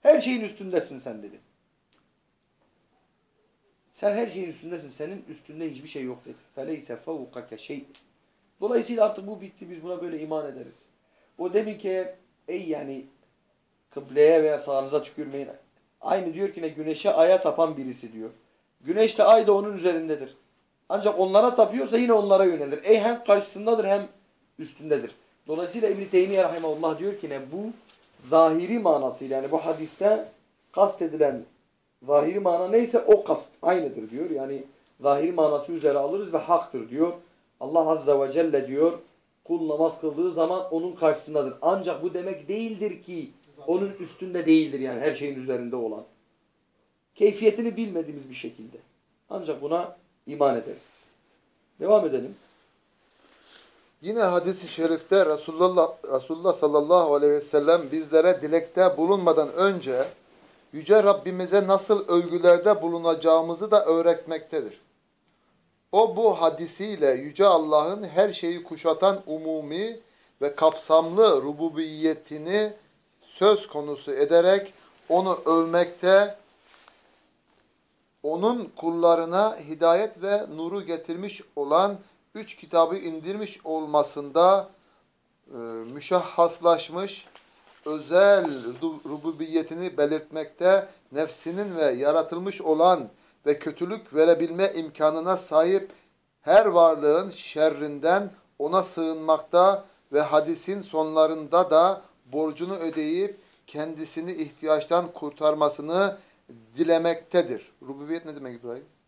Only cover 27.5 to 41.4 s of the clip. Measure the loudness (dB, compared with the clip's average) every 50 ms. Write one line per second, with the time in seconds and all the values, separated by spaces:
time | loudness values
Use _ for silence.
27.5 | -10 -10 -10 -10 -12 -14 _ _ _ _ _ _ _ _ -6 2 4 6 6 6
28.5 | 4 0 -2 -2 -4 0 2 2 2 2 0 -4 -6 -6 -8 -6 -6 -4 -4 -2
29.5 | -4 -2 -2 -4 -6 -6 -8 -14 -8 -2 2 2 2 2 -2 -12 _ _ _ _
30.5 | _ _ _ _ 2 2 2 2 2 -4 -6 -6 0 0 0 0 0 -4 -12 _
31.5 | _ _ _ _ _ _ _ _ _ _ -4 2 2 2 2 2 -2 0 0 0
32.5 | 0 0 0 2 2 2 2 2 0 0 6 6 6 6 6 -2 -4 -4 -4 -14
33.5 | _ _ 0 0 0 0 -2 -4 -8 -10 -12 -12 -10 -8 -8 -6 -6 -6 -6 -8
34.5 | -10 -12 -12 -16 _ _ _ _ _ _ 0 0 2 2 0 -2 0 2 2 2
35.5 | 2 -2 -4 -6 -8 0 0 0 2 2 -2 -2 -4 -6 -6 -4 -6 -6 0 0
36.5 | 0 0 0 -4 -10 -10 -10 -8 -2 -2 -2 -2 -2 -10 -18 _ _ _ _ _
37.5 | _ _ -10 0 0 2 2 2 0 0 2 2 2 2 2 0 0 0 0 2
38.5 | 0 -2 -2 -2 -2 0 0 0 0 -4 -16 _ _ _ _ _ _ _ _ -6
39.5 | -6 -4 -4 -4 -2 0 0 -2 -2 -4 -8 -6 -4 -2 -4 -2 0 -2 -2 0
40.5 | -2 -4 -4 -4 -6 -6 -6 -6 -6 0 2 2 2 2 -6 -4 -4 -4